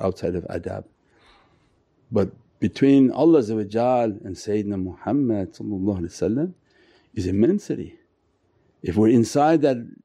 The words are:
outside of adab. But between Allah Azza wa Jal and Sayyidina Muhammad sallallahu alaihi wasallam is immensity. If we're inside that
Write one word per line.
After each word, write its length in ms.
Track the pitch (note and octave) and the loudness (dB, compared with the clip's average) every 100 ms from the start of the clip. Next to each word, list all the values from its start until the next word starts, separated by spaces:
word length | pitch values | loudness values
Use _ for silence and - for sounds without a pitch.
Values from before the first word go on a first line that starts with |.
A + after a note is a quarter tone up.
outside 320 | F#2+ - E2+ | -4 -4 -4
of 100 | F2+ E2+ | -6 -8
adab. 400 | F2+ F#2 G2 - _ _ _ _ _ _ _ _ _ _ _ _ | -10 -10 -12 -14 _ _ _ _ _ _ _ _ _ _ _ _
But 200 | A2 F#2+ - _ - | -2 -2 -4 _ -6
between 520 | G#2 - C3+ C#3 C3 | -6 2 4 6 4
Allah 300 | - D#3+ D#3+ | 4 4 4
Azza 140 | G#2+ A2 | 2 -4
wa 80 | |
Jal 420 | G2 A2 B2 B2 A#2 | -4 -2 0 2 0
and 300 | G2+ G2 F2 | -4 -12 -12
Sayyidina 460 | - G#2 G2+ G2 | -4 -4 -2 -4
Muhammad 720 | F#2 E2 G#2 C#3 B2+ G#2 F#2 | -6 -8 -4 -2 0 -2 -6
sallallahu 460 | - G#2+ G2 G2 F#2+ | -10 -8 -4 -2 -2
alaihi 60 | E2+ | -6
wasallam 480 | - F2+ B2 F3+ - _ _ _ _ _ | -4 -4 -2 -4 -8 _ _ _ _ _
is 140 | - F2+ | -8 -4
immensity. 720 | F#2+ C3 G3+ - A2+ F2+ - _ _ _ _ _ _ _ _ | 2 2 0 -4 -10 -10 -16 _ _ _ _ _ _ _ _
If 160 | - E2+ | -4 2
we're 120 | A2 | 4
inside 520 | A#2+ A2 C#3+ D3+ E3 | 4 2 2 2 4
that 160 | C#3 B2 A#2 - | 2 0 -6 -20